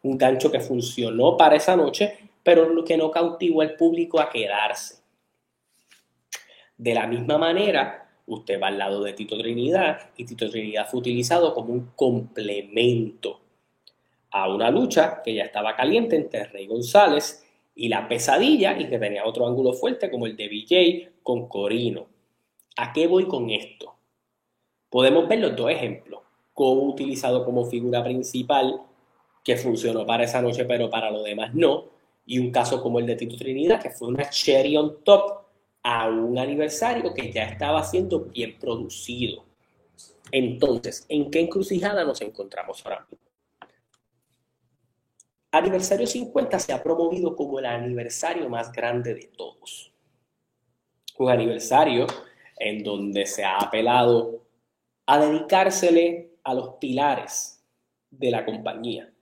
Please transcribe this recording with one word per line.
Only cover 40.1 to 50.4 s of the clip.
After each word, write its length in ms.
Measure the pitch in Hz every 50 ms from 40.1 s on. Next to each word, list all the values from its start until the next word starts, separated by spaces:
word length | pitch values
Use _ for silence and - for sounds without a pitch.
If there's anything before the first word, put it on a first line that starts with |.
| _ _ _ -
Entonces, 760 | - 131 127 117 123 123 151 139 120 117 - 123 - - _ _
¿en 200 | 156 147 143 143
qué 120 | 147 160
encrucijada 640 | 170 170 - 196 190 - 196 175 175 202 208 190 170
nos 160 | 147 127 -
encontramos 640 | 110 104 - - 98 98 - 92 90 - 95 - -
ahora 200 | 101 98 92 - _
mismo? 180 | - _ _ _ _ _ _ _ _ _ - _ _ _ _ _ _ _ _ _ _ _ _ _ _ _ _ _ _ _ _ _ _ _ _ _ _ _ _ _ _ _ _ _ _ _ _ _
Aniversario 560 | - 160 175 190 190 185 190 - 202 202 240
cincuenta 500 | 233 - 247 240 - - 269 247 - - -
se 120 | - -
ha 100 | 135 127
promovido 540 | - - - - 170 165 180 180 175 165 -
como 240 | - 143 139 135 135
el 60 | 131
aniversario 800 | 120 117 120 120 123 123 120 117 117 - - - 165 180 180 147
más 240 | 123 120 117 113 117
grande 420 | - 127 117 120 120 123 120 120 107
de 140 | - - _ _
todos. 560 | - 90 67 _ _ _ - - - - _ _ _ _ _ _ _ _ _ _ _